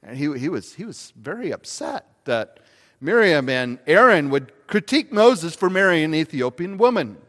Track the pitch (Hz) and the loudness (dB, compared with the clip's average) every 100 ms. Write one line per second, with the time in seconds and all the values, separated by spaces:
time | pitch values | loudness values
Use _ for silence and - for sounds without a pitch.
0 | - 127 147 139 139 151 95 - 220 - | -16 -8 -6 -4 -6 -8 -10 -16 -16 -16
1 | - _ 113 214 226 110 - - 311 285 | -20 _ -14 -10 -8 -10 -12 -12 -10 -10
2 | _ _ - 117 107 _ _ _ _ _ | _ _ -6 -4 -4 _ _ _ _ _
3 | 135 233 208 156 131 131 123 120 - 170 | -2 2 2 2 0 -2 -4 -8 2 6
4 | 247 190 143 139 131 _ - 208 - 269 | 6 6 2 -2 -4 _ -4 -4 0 -2
5 | - 208 226 240 160 156 190 185 196 170 | -2 4 4 4 -4 -2 -2 2 2 2
6 | 156 156 151 139 123 - 175 196 240 233 | 0 -2 -4 -4 -4 -4 -10 0 0 2
7 | 123 95 | -4 -10